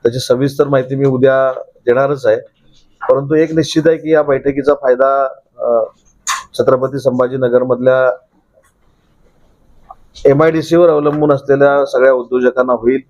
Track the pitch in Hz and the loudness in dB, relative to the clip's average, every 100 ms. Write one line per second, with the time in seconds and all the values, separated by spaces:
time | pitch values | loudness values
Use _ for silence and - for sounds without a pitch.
0 | 117 127 - 123 139 139 143 139 127 135 | -2 -4 -2 -2 -2 -2 0 0 -2 -2
1 | 139 127 135 135 131 127 - _ - 123 | -2 2 2 2 -2 -4 -14 _ -2 0
2 | 139 143 113 113 - _ _ _ _ _ | 0 -2 0 -2 -4 _ _ _ _ _
3 | - 135 139 156 160 160 143 160 160 160 | -2 -2 0 0 0 -2 -2 0 0 0
4 | 156 156 143 135 139 139 135 139 131 123 | 0 0 2 -2 -2 -2 -2 0 0 2
5 | 135 139 135 - _ - 120 117 110 _ | 2 0 -4 -8 _ -8 -2 -2 -2 _
6 | _ _ - - - - 127 131 131 139 | _ _ -10 -10 -10 -2 0 0 -2 -4
7 | 131 123 123 131 127 123 127 120 127 131 | -4 -2 -4 -2 0 0 0 0 2 2
8 | 131 123 _ _ _ _ _ _ _ _ | 0 -2 _ _ _ _ _ _ _ _
9 | _ _ _ _ _ _ _ _ _ - | _ _ _ _ _ _ _ _ _ -20
10 | _ - 139 139 160 160 147 170 175 151 | _ -2 0 2 0 0 0 2 4 2
11 | 147 147 151 139 - 139 143 143 139 127 | 0 0 0 0 0 2 4 2 0 2
12 | 131 127 120 127 123 127 127 117 117 131 | 2 2 -2 0 0 0 -2 0 0 -2